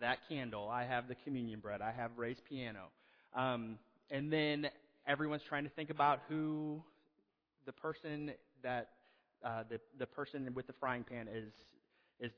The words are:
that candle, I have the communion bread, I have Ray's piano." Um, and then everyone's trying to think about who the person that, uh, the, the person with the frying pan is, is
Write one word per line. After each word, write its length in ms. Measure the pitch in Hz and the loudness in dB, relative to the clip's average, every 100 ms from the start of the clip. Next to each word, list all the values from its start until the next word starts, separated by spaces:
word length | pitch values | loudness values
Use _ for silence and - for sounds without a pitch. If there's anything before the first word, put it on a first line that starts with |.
that 180 | 120 131 - | 2 2 0
candle, 400 | 147 120 107 104 | -4 -2 -2 -2
I 160 | 120 | 0
have 220 | 123 123 123 | 2 0 0
the 80 | 123 | -6
communion 360 | 147 131 117 110 | -2 0 0 -4
bread, 200 | 104 101 | -4 -2
I 120 | 110 | -2
have 180 | 120 117 117 | -2 -4 -2
Ray's 240 | 117 127 - | -4 -4 -6
piano." 420 | 139 120 101 92 - - - _ | -6 -6 -6 -12 -18 -20 -20 _
Um, 440 | 127 131 120 113 110 - _ - | 0 2 2 -2 -8 -12 _ -6
and 220 | 139 147 | -2 2
then 360 | 156 151 147 147 - - _ - | 4 4 4 0 -4 -16 _ 0
everyone's 360 | 143 151 151 - | 2 2 0 0
trying 160 | 147 | -2
to 60 | 147 | -2
think 200 | - 151 | -4 -4
about 300 | 151 143 135 - | 6 6 6 2
who 540 | 156 156 156 151 156 - _ _ _ _ _ _ _ 131 | 0 2 0 -2 -4 -8 _ _ _ _ _ _ _ -12
the 60 | |
person 600 | - 160 156 160 151 147 - _ 127 | -6 -4 -4 -4 -4 -4 -6 _ -8
that, 260 | 127 123 113 - _ _ _ _ | -2 0 -2 -10 _ _ _ _
uh, 180 | 120 113 110 | -4 -2 -2
the, 100 | 113 - 139 | -6 -8 -6
the 80 | 123 | -4
person 460 | - 139 143 131 | -4 -4 -2 -2
with 120 | 123 127 | -2 -6
the 60 | - | -2
frying 240 | 131 123 | 0 2
pan 240 | 117 120 110 | -2 -6 -4
is, 240 | 113 110 - - - _ _ _ - | -6 -6 -12 -20 -20 _ _ _ -6
is 140 | 120 | -6